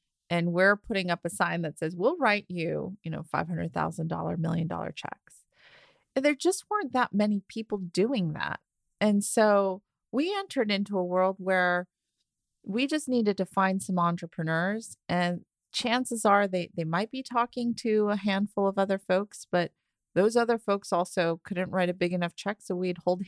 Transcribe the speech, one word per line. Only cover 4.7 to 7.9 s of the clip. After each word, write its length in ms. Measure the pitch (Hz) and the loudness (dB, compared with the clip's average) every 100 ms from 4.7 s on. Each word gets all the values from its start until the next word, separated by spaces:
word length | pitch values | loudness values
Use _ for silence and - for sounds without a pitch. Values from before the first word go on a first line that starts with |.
| 170 165 | -4 -8
checks." 520 | - - - _ - _ _ - - _ _ _ - | -10 -12 -14 _ -20 _ _ -20 -20 _ _ _ 0
And 80 | |
there 120 | 277 285 | 2 2
just 300 | 339 381 - | 2 0 -2
weren't 240 | 415 311 | -4 0
that 200 | 254 247 | 0 0
many 280 | 202 208 208 - | 2 2 0 -4
people 320 | - 220 208 | -10 -6 -6
doing 540 | 180 | -4